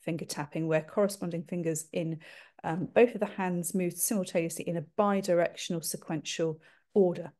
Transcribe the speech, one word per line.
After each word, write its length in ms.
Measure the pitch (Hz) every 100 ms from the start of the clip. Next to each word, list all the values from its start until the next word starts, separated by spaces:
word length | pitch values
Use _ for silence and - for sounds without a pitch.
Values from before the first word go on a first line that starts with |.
finger 220 | - 160
tapping, 440 | - - 143 165 160
where 140 | 156
corresponding 600 | 156 - 196 196 180 170
fingers 440 | 160 180 165 160 -
in, 280 | 180 160 160 - - - -
um, 260 | 165 165 170
both 200 | - 240
of 60 | 208
the 60 | 208
hands 480 | - 185 175 170
moved 240 | 190 175 175
simultaneously 720 | - 214 180 180 165 - -
in 80 | 170
a 80 | 151 -
bidirectional 880 | 202 196 190 175 165 - - 165
sequential 760 | 156 165 - 160 - - 160 156 - _ _
order. 380 | 214 185 170 165 _